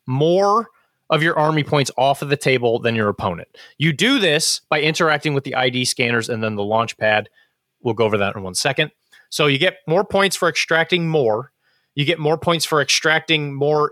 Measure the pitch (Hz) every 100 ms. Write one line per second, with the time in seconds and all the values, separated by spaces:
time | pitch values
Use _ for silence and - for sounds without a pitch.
0 | - 131 156 180 202 214 220 _ _ _
1 | - 147 160 156 151 156 143 147 135 -
2 | 131 - 143 143 - 127 120 117 117 113
3 | 104 101 104 85 - - - - 156 135
4 | 214 277 190 151 - - - 156 151 156
5 | 165 151 156 139 135 127 131 123 123 -
6 | 120 120 113 117 110 104 101 110 113 -
7 | 107 107 104 _ _ _ _ _ 123 110
8 | 110 104 98 101 95 90 143 135 151 _
9 | _ - - - 151 139 180 185 - 170
10 | 208 196 196 - 175 156 - 160 165 180
11 | 165 160 120 107 135 _ _ _ _ -
12 | 143 165 151 160 - 170 - 156 139 -
13 | 160 156 151 156 147 139 143 151 147